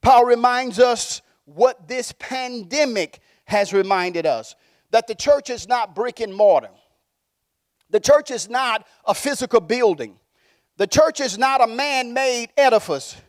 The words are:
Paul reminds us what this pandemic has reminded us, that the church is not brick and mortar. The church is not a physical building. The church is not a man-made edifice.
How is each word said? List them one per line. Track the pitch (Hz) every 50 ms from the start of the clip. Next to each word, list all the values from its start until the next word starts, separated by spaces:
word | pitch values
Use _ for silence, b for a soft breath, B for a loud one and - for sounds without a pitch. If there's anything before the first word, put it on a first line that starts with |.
Paul | - 240 262 240 247
reminds | 247 240 233 233 247 247 247 262 254 208 190
us | 247 247 240 220 - - - - _ _ _ _ _
what | _ 143 147 220 254 240 _ 180
this | 156 240 254 240 - - _
pandemic | - - 254 262 254 247 247 240 202 170 214 294 302 269 233 208 170 - - - _ _ _ _ _
has | - 190 208 202 196 196
reminded | 196 190 190 196 185 180 185 180 170 160
us, | 160 135 117 113 - - _ _ _ _ _ _ _
that | - 226 226
the | - 220
church | - - 285 294 285 285 -
is | 254 226 - 202
not | 247 240 226 196 160
brick | 180 226 247 - -
and | 226 208 190
mortar. | 196 214 202 180 143 113 104 _ _ _ _ _ _ _ _ _ _ _ _ _ _ _ _ _ _ _ _ _ _ _ _
The | - 214
church | - - 285 294 294 -
is | 262 233 165 196
not | 233 254 262 247 220 220 - b b b b
a | - 196
physical | - - 277 285 - 254 - - 233
building. | 185 156 220 247 247 220 180 147 123 107 92 _ _ _ _ _ _ _ _ _ _ _ _
The | _ 196
church | 196 - 277 311 311 - -
is | 277 247 180
not | 202 247 262 269 262
a | 247
man-made | 226 226 240 277 294 277 262 254 240 240 254 269 262 254 240 233 214 _
edifice. | - 285 262 233 214 - - 160 139 - - - - _